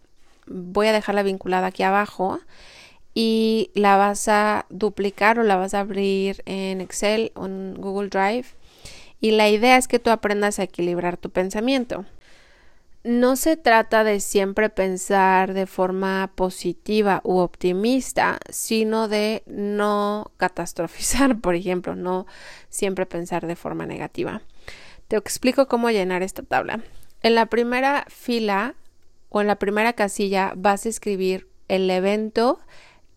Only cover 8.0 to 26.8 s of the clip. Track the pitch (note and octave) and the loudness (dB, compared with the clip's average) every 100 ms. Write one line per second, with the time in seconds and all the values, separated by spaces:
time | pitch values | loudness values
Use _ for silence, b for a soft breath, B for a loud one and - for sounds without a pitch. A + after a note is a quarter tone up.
8 | G3+ G3 F#3+ A#3+ B3+ - B B B B | -4 0 0 0 -6 -16 B B B B
9 | B B A3 G#3+ G#3+ G#3 B3 B3+ - A#3+ | B B 2 4 4 6 6 6 4 0
10 | A#3 A3 G#3 G3+ G#3 G#3+ F#3 - F3 F3 | 2 2 0 0 0 -2 -6 -2 -2 -2
11 | F3 F3+ F#3 - F#3 G#3 A#3+ C4+ A#3+ - | -2 -4 -6 -4 -2 -2 0 0 -2 -8
12 | G3+ - b b b b b b b - | -10 -18 b b b b b b b -12
13 | A3+ A#3+ B3 C4 D#4+ D#4+ B3 A3+ A3 A3 | -2 4 4 4 2 2 4 4 6 2
14 | A3 G3+ - G3+ G3 G3 G#3+ - F#3+ F#3 | 4 0 0 0 0 0 0 0 -2 -2
15 | - G3 F#3+ F#3 F#3+ F#3+ F#3+ - F#3 F#3+ | 0 4 6 4 2 0 -4 0 0 0
16 | F#3+ F#3+ F#3+ - F#3 - F3 F3 - G#3+ | -2 -2 -4 -2 -4 -2 -6 -6 -2 2
17 | G3+ F3+ - F#3 F3 - F3+ F#3 A3 C4 | 2 2 2 2 2 0 -2 0 2 0
18 | B3 - F3+ - - - - A3 A3 A3 | 0 0 0 -2 -8 -10 -2 0 0 0
19 | A3 G#3 G#3+ A3 - - G3+ G#3 G#3 G#3 | 0 0 -2 -4 -8 -8 -4 0 0 0
20 | G3+ G#3 - - F3+ - E3+ - E3 - | -2 -4 -8 -4 -4 -4 -8 -6 -8 -4
21 | - B3 C4+ A3+ F3+ F3 F#3 F3+ - F#3 | -2 2 2 2 0 -2 -2 -4 -4 -6
22 | F3+ F#3 - B B B B - G3+ F#3+ | -4 -4 -6 B B B B -4 -4 -2
23 | F#3 E3+ F3 E3+ E3 E3+ D#3+ E3 D#3 - | -4 -6 -6 -6 -6 -8 -8 -8 -8 -8
24 | - - - A3 - B B B B B | -10 -6 -6 -6 -12 B B B B B
25 | - G#3+ - - B3 B3 C4+ A#3+ A#3+ G#3+ | -4 -4 -2 -2 0 2 2 2 0 0
26 | F#3 F3+ F#3+ - - B2+ - A3+ | 0 -2 -4 -8 -4 -4 -2 -8